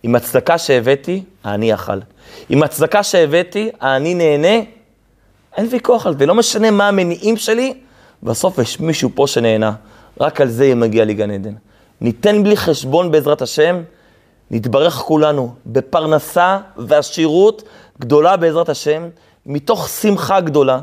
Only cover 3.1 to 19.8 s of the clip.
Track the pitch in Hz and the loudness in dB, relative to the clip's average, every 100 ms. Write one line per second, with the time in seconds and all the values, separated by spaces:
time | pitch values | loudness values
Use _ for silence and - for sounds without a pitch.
3.1 | 180 156 165 175 202 220 - 131 135 156 | 2 4 2 0 -6 -6 -4 -2 0 0
4.1 | 180 160 147 170 226 214 - _ _ _ | 0 2 2 2 0 -2 -18 _ _ _
5.1 | _ _ _ _ - 226 247 - 233 202 | _ _ _ _ -6 -4 -2 0 0 0
6.1 | 143 143 214 226 226 226 202 202 196 175 | 0 2 2 0 0 2 2 2 0 -2
7.1 | 170 208 226 - 226 262 262 _ _ _ | -2 -2 -2 -2 -2 -2 -6 _ _ _
8.1 | _ - 117 185 - 113 - 160 156 127 | _ -8 -2 -2 -2 -4 -4 -4 -2 -2
9.1 | - 139 - 117 110 107 107 - - - | 0 0 2 0 2 0 -4 -14 -20 -20
10.1 | - 147 151 135 117 135 123 113 110 107 | -4 -4 0 -2 2 2 4 2 2 0
11.1 | 107 104 101 101 107 _ _ _ _ 113 | 0 -4 -6 -10 -14 _ _ _ _ -6
12.1 | 110 208 208 202 208 - 143 135 156 180 | 0 0 2 2 2 0 -2 0 -2 2
13.1 | 156 139 147 123 - 156 180 165 _ _ | 0 0 -2 -2 0 0 0 -8 _ _
14.1 | _ _ _ _ 113 107 135 156 127 - | _ _ _ _ -6 -2 0 0 -2 -2
15.1 | 156 151 147 120 120 - 123 - 170 160 | 0 2 0 -4 -10 -4 -4 -2 -4 0
16.1 | 156 - 175 180 196 208 - 120 151 147 | -2 0 0 0 0 -6 -14 0 0 0
17.1 | - 160 160 208 214 - - - _ 117 | -2 0 4 2 2 -18 -20 -20 _ 2
18.1 | 147 165 190 165 160 170 143 147 156 170 | 4 4 4 2 0 -2 -4 -2 -4 -6
19.1 | - _ _ - 143 143 214 | -18 _ _ -8 -8 -2 -4